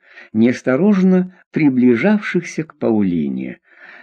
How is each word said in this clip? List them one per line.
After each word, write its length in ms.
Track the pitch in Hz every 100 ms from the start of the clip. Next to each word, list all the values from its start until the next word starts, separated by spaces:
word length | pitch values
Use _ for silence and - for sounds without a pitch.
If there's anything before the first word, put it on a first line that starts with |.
| _ - -
неосторожно 1040 | 110 117 120 - 131 202 196 185 185 180 _ _
приближавшихся 1120 | 160 147 127 123 117 175 208 - 180 175 -
к 140 | 160 -
Паулине. 800 | 117 110 98 85 71 64 64 60 _ _ - -